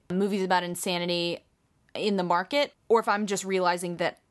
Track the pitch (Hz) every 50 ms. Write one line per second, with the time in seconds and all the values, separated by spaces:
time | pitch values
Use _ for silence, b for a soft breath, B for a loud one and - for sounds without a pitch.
0 | _ _ 180 185 196 202 202 196 190 185 190 180 175 175 175 - - 196 180 175
1 | 175 175 175 175 170 170 170 - - _ _ _ _ _ _ _ _ _ _ -
2 | 170 214 202 190 175 170 175 170 190 - - 285 285 - - _ _ _ 220 220
3 | 214 226 208 208 214 190 202 185 196 190 190 185 180 175 175 175 185 175 175 165
4 | 175 160 - - _ _